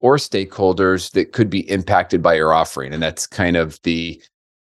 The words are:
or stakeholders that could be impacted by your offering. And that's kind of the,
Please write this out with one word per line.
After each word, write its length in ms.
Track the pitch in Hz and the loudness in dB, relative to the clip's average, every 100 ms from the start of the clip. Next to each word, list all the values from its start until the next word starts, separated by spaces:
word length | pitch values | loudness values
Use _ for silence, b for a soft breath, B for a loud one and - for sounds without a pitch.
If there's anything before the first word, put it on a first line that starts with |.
or 160 | 127 143 | 2 2
stakeholders 920 | - 101 98 - 95 90 95 92 - | 0 -4 -4 0 2 2 2 0 -2
that 220 | 98 - | -2 -2
could 160 | - 107 | 0 0
be 200 | 95 - | -2 -2
impacted 520 | 98 90 95 90 90 | -4 0 0 2 0
by 140 | 85 80 | 2 2
your 180 | 78 | 2
offering. 400 | 80 78 - 67 | 2 0 -6 -8
And 80 | 80 | -6
that's 240 | 80 - - | -6 -6 -10
kind 320 | - 90 85 | -2 0 0
of 220 | 80 - | -2 -4
the, 380 | 87 82 85 - b _ _ _ | -4 -4 -6 -12 b _ _ _